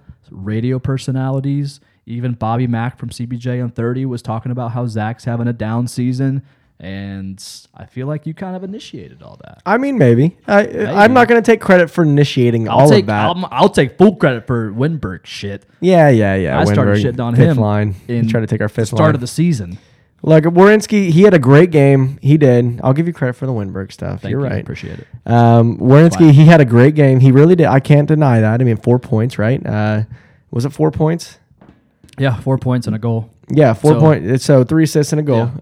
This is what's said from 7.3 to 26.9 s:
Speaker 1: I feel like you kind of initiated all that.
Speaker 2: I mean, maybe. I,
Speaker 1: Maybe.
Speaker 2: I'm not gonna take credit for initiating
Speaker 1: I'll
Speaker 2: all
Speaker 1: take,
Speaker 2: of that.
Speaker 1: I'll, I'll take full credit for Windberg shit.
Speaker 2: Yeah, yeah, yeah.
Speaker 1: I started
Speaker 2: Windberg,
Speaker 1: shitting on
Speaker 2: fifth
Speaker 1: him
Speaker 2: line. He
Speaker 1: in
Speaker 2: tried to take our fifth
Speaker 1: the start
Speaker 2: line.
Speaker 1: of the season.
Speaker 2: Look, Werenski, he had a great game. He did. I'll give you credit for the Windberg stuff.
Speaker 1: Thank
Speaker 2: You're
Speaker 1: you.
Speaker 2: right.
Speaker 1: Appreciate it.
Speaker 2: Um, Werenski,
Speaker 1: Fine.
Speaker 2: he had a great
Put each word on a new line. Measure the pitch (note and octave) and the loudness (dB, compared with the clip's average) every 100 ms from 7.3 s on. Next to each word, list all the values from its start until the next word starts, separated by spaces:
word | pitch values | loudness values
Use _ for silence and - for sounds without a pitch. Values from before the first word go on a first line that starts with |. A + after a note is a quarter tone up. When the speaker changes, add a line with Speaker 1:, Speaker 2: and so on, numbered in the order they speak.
| F#2+ - - _ - | -16 -18 -20 _ -20
Speaker 1:
I | - | -20
feel | - C3+ | -12 -10
like | D3+ D#3+ | -10 -10
you | |
kind | D#3 F#3+ F#3 | -12 -12 -12
of | |
initiated | F#3+ G#3 - C3 D#2+ - | -14 -16 -16 -20 -20 -20
all | - - | -20 -20
that. | - - F3+ | -20 -14 -4
Speaker 2:
I | A3+ | -2
mean, | C#4 B3+ | -2 2
maybe. | B2+ A#2 D#3 - - | 2 4 2 -2 -2
I, | G3+ | 0
Speaker 1:
Maybe. | G#3 - G#3 | 0 -4 -4
Speaker 2:
I'm | G3+ G#3+ | 2 4
not | B3+ A#3 | 4 2
gonna | A#3+ | 2
take | A3 A3 | 2 0
credit | - F3+ E3 | 2 2 2
for | - D#3+ | 0 0
initiating | C#3+ C#3+ - A#2+ A#2 A2 | 2 0 0 0 0 -2
Speaker 1:
I'll | A#2+ | 2
Speaker 2:
all | C#3+ | 4
Speaker 1:
take, | - | 4
Speaker 2:
of | G2 | 0
that. | G#2 G#2+ | -2 -2
Speaker 1:
I'll, | F3+ F#3 | -4 -6
I'll | B2 F#3+ | 0 0
take | - C3+ - | 0 -2 2
full | G3 F#3+ | 2 2
credit | D#3 A#2 - | -2 -2 -6
for | A#2 A2 | -6 -6
Windberg | G#2+ D3 D#3+ A2 F2+ - | -4 -6 -6 -10 -12 -16
shit. | - G2+ G2+ _ - | -14 -12 -14 _ -4
Speaker 2:
Yeah, | F3 F3+ D3 | 2 4 4
yeah, | A#2 G2+ G2 | 4 2 0
yeah. | E2+ C2 | -2 -2
Speaker 1:
I | |
started | G#2+ G#2 G2+ G#2 | 0 0 0 0
Speaker 2:
Windberg, | A2+ A#2+ | -2 -4
Speaker 1:
shitting | A#2+ | -4
on | A#2+ | 2
Speaker 2:
fifth | E3 | 2
Speaker 1:
him | C3+ | 2
Speaker 2:
line. | G#2+ G#2 G#2 F#2+ - | -2 -2 -4 -6 -8
He | A#2+ | -4
Speaker 1:
in | A2+ | -2
Speaker 2:
tried | A2+ | -2
to | G#2+ | -4
take | A2 | -4
our | G#2 | -4
fifth | - A2 | -4 -4
Speaker 1:
the | A2 | 0
start | D#3 | 0
Speaker 2:
line. | C#3+ | 0
Speaker 1:
of | |
the | B2 | -6
season. | - E3+ C3+ F2 F#2+ _ _ _ _ | -4 -2 -2 -6 -14 _ _ _ _
Speaker 2:
Look, | D3+ D#3 D#3 | 0 2 2
Werenski, | F3 G3 G#3+ - G#3 F#3+ | 4 4 4 0 -2 2
he | D#3+ | 4
had | G#3 | 4
a | F3+ | 4
great | B2 C#3+ F3+ | 4 4 4
game. | D#3 C#3 C3+ C3 C#3 | 4 2 2 0 -4
He | C3+ D3+ | 0 2
did. | C#3 B2 A#2+ A#2+ | 4 2 0 -4
I'll | B2+ | -2
give | C#3 E3+ | -2 -2
you | |
credit | E3 B2+ | -4 -6
for | B2 C3 | -6 -8
the | |
Windberg | A#2+ G2 F#2 F#2+ | -8 -8 -10 -12
stuff. | - F2+ G2 | -12 -12 -10
Speaker 1:
Thank | G2 | -8
Speaker 2:
You're | B2 C3+ | -6 -6
Speaker 1:
you. | |
Speaker 2:
right. | G2+ | -6
Speaker 1:
Appreciate | - - - - | -10 -14 -14 -16
it. | - - - | -18 -14 -2
Speaker 2:
Um, | A#2 A#2 A#2 A#2 - | 2 4 4 2 0
Werenski, | B2 C#3 E3 - | 4 6 6 6
Speaker 1:
Fine. | E3 | 6
Speaker 2:
he | C#3 D#3 | 8 8
had | E3 | 6
a | B2+ | 6
great | A#2 C3 | 4 4